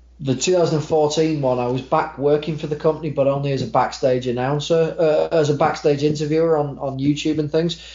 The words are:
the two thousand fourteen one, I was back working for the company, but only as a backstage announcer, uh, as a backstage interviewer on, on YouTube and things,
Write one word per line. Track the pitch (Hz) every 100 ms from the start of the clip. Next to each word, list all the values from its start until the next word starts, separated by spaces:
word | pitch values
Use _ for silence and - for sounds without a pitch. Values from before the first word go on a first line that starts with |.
| - -
the | 135 127
two | -
thousand | 180 160 151
fourteen | 151 160 147 160 160 151
one, | 131 123
I | 120
was | 131
back | - 156 - -
working | 143 147 160 151
for | 156
the | 151
company, | 160 151 156
but | 143 135
only | 139 143
as | 131
a | 113
backstage | 131 127 - 135 127 123
announcer, | 120 127 147 147 165 160 -
uh, | 160 151 160
as | 165 147
a |
backstage | 139 156 151 160 139
interviewer | 147 147 151 160 165 156
on, | 143 135
on | 139 131
YouTube | 139 147 156 151
and | 151
things, | 160 170 - -